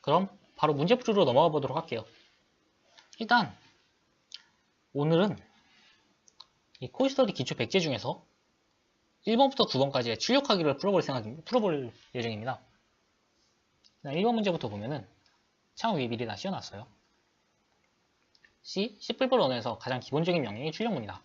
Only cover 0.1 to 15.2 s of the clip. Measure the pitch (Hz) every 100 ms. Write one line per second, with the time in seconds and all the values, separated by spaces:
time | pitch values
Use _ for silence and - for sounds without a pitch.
0.1 | 160 196 - _ - 151 143 170 247 -
1.1 | 202 147 120 165 151 127 139 - 113 -
2.1 | - _ _ _ _ _ _ _ - _
3.1 | - 220 240 - - _ _ _ _ _
4.1 | _ _ - _ _ _ _ _ 139 151
5.1 | 165 202 101 - _ _ _ _ _ _
6.1 | _ _ _ - _ _ - 127 - 269
7.1 | 269 240 - 131 151 120 196 165 117 110
8.1 | - _ _ _ _ _ _ _ _ _
9.1 | _ - 226 269 269 214 127 139 135 120
10.1 | 110 - 269 277 202 156 135 196 190 -
11.1 | 131 107 147 - 247 208 147 123 - -
12.1 | 127 117 107 117 123 _ _ _ _ _
13.1 | _ _ _ _ _ _ _ _ _ 147
14.1 | 151 220 226 208 165 120 104 113 151 101
15.1 | _